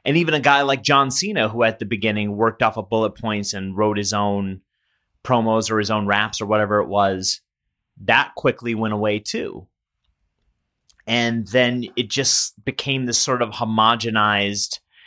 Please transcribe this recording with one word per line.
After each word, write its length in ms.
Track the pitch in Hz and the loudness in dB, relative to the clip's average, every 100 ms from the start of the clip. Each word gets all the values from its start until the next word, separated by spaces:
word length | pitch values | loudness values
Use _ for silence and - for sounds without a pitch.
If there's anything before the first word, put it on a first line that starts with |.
And 140 | - 160 | 0 2
even 160 | 165 | 2
a 60 | 151 | 2
guy 240 | 139 139 | 2 2
like 200 | 139 135 | 2 0
John 280 | 127 139 135 | 2 2 2
Cena, 380 | - 202 190 117 | -2 -2 -2 -2
who 140 | 117 | 2
at 160 | 113 110 | 0 0
the 60 | 104 | -6
beginning 500 | 110 110 107 104 101 | -2 -2 -2 -2 0
worked 280 | 113 110 | 0 2
off 140 | 113 110 | 0 0
of 120 | 98 | -2
bullet 220 | 110 107 | 0 0
points 420 | - 113 104 101 | -2 -6 -4 -4
and 240 | 101 95 95 | -6 -6 0
wrote 200 | 107 104 | 0 0
his 140 | 101 | -2
own 500 | 104 104 101 98 95 _ _ _ _ _ _ | 0 0 -2 -4 -8 _ _ _ _ _ _
promos 480 | - 123 110 110 107 | 0 2 2 2 2
or 60 | 110 | 0
his 140 | 104 | 0
own 160 | 107 101 | 0 2
raps 340 | 101 107 - | 0 0 -4
or 60 | 104 | 0
whatever 320 | 107 101 104 | 0 2 0
it 80 | 92 | 0
was, 540 | 101 98 95 95 - _ _ _ _ _ - | 2 2 0 -4 -6 _ _ _ _ _ -8
that 320 | 101 120 135 - | 2 2 2 -2
quickly 400 | 139 120 120 110 | -2 -2 -2 -2
went 180 | 110 | -2
away 260 | 104 107 107 | 0 0 -2
too. 480 | - 226 - - 98 _ _ _ _ _ _ _ _ _ _ _ _ _ - | -4 -6 -8 -10 -18 _ _ _ _ _ _ _ _ _ _ _ _ _ -4
And 400 | 120 117 117 98 | -2 0 -2 0
then 380 | 123 123 123 117 - | 2 2 0 -6 -6
it 140 | 110 | -4
just 540 | - 127 - - - 135 | -2 2 2 0 -6 -8
became 400 | - 139 135 123 | -6 -4 -4 0
this 140 | 117 | 0
sort 220 | - 123 | 0 0
of 100 | 113 | -2
homogenized, 1300 | - 113 110 110 117 113 110 104 101 101 101 - - _ _ | -2 -2 4 4 4 0 2 4 2 0 -2 -6 -8 _ _